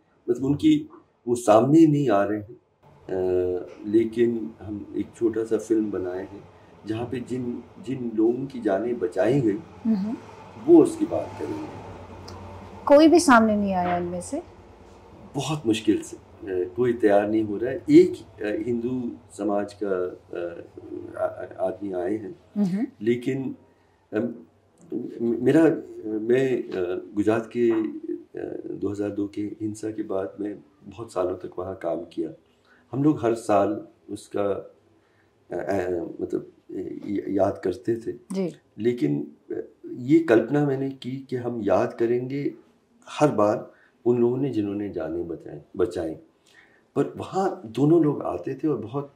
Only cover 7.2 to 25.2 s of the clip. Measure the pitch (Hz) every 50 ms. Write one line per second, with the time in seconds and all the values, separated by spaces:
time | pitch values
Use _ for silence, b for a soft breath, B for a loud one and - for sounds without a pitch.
7.2 | 117 - 123 127 123 120 120 - - - - - 98 117 135 127 123 113 107 107
8.2 | 110 117 123 131 139 139 - 120 104 104 95 98 113 123 120 - 92 90 - -
9.2 | 95 113 135 143 - - 98 - - - - - - 226 220 190 196 214 262 -
10.2 | - - - - - - - 220 214 302 175 160 135 - - - - - - -
11.2 | - - - - - - - - - - - - - - - - - - - -
12.2 | - - - - - - - - - - - - - - 285 285 320 311 320 330
13.2 | - 285 247 226 220 220 208 208 202 196 190 180 180 180 180 175 175 175 180 175
14.2 | 175 - - 320 - - - - - - - - - - - - - - - -
15.2 | - - - 143 127 139 156 151 - 113 107 107 - 110 98 - - - - -
16.2 | - - - - - 98 92 90 90 90 - 117 127 120 117 117 107 104 101 101
17.2 | 104 104 107 110 110 104 101 98 113 131 135 - - - 147 170 185 - - -
18.2 | - - - - 104 104 107 - 107 123 120 117 117 127 127 127 120 117 104 -
19.2 | - - - - 101 104 101 101 101 101 - - 107 98 95 90 90 90 - -
20.2 | - - 87 87 87 85 85 - - - - - - - - - - - - -
21.2 | 92 90 - 92 92 90 - - 92 92 92 - 104 101 92 87 87 95 107 110
22.2 | 101 92 - - _ _ - 208 208 180 180 202 262 - - - - 113 123 120
23.2 | - 135 135 135 131 - - - _ _ _ _ _ _ _ _ _ _ - 107
24.2 | 120 120 - - - - _ _ _ _ _ _ - - - - 123 - - -